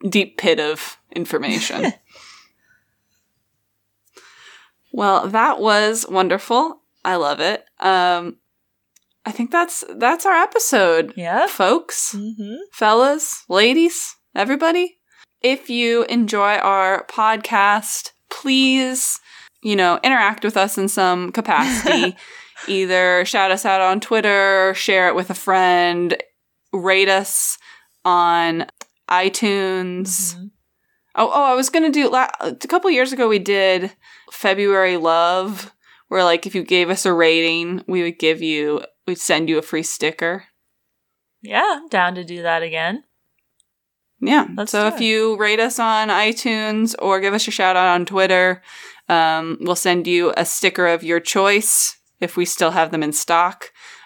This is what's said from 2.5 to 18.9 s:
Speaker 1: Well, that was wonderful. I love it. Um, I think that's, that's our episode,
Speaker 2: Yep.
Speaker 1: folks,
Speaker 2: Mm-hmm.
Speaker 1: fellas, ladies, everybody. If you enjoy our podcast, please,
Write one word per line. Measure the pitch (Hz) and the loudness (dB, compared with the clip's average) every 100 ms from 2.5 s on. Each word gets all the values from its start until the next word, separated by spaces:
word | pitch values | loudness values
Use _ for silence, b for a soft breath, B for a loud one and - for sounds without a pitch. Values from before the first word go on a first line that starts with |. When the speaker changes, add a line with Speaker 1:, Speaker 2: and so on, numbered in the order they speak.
| b b b b _ _ _ _ _ _ _ _ _ _ _ _ B B B B B B B _ 262 | b b b b _ _ _ _ _ _ _ _ _ _ _ _ B B B B B B B _ -2
Speaker 1:
Well, | 208 190 190 | 2 2 2
that | 220 262 - | 0 2 2
was | 214 208 214 226 - | 2 2 2 -2 -2
wonderful. | 185 185 190 - 240 311 - _ _ | 0 0 0 0 0 0 -4 _ _
I | - 180 | -4 -2
love | 147 147 | -2 -2
it. | 165 214 - - | -2 -4 -8 -4
Um, | 190 185 180 175 175 - _ _ _ _ _ _ _ _ - | 0 2 2 0 -4 -14 _ _ _ _ _ _ _ _ -12
I | |
think | 214 233 | -8 -2
that's, | 339 339 - - 214 | -2 -2 -4 -10 -2
that's | 240 330 | 0 0
our | 392 339 | 2 2
episode, | 381 - - 240 185 165 165 - | 2 0 0 2 4 2 0 -6
Speaker 2:
Yep. | 170 202 370 | -4 -2 -2
Speaker 1:
folks, | - 190 285 - - - 202 | 0 2 2 -2 -8 -6 -8
Speaker 2:
Mm-hmm. | 208 220 202 247 392 | -10 -12 -12 -14 -14
Speaker 1:
fellas, | - 214 220 262 302 - - - | -2 2 4 4 0 -4 -10 -2
ladies, | 185 226 294 339 - - - _ - | 2 4 4 2 0 -10 -14 _ -4
everybody. | 208 285 330 339 359 _ _ b b _ | -2 0 0 0 -2 _ _ b b _
If | 247 269 - | 0 0 -2
you | 240 233 233 | -2 0 0
enjoy | 226 240 214 214 202 208 | 0 0 0 0 2 2
our | - 196 190 190 - | 2 2 2 0 -4
podcast, | - 220 220 - 220 202 208 214 - - _ - | -2 0 0 0 2 4 2 -2 -10 -10 _ -18
please, | - 277 262 262 262 254 | -8 0 2 4 2 0